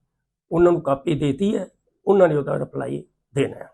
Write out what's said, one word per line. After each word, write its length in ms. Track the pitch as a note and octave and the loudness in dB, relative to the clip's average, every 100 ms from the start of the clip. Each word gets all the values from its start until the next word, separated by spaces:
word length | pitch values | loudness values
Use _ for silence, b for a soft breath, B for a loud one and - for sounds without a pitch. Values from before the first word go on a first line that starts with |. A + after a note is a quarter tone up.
| _ _ _ _ _ | _ _ _ _ _
ਉਹਨਾਂ 200 | E3+ F3 | 2 4
ਨੂੰ 80 | E3 | 4
ਕਾਪੀ 340 | C#3 C#3 - | -2 -4 -2
ਦੇਤੀ 420 | D3 D3 C3+ G3 G#3 | -2 -2 -2 -2 -2
ਹੈ, 120 | F#3 _ _ _ - | -8 _ _ _ 0
ਉਹਨਾਂ 220 | G3 F3 | 4 4
ਨੇ 80 | D3 | 2
ਉਹਦਾ 220 | C#3 C#3+ | -4 -6
ਰਿਪਲਾਈ 460 | C#3+ C#3 B2+ C#3+ - _ _ | -6 -8 -8 -10 -12 _ _
ਦੇਣਾ 220 | C#3+ A#2 - | -4 -4 -6
ਹੈ। 120 | - | -20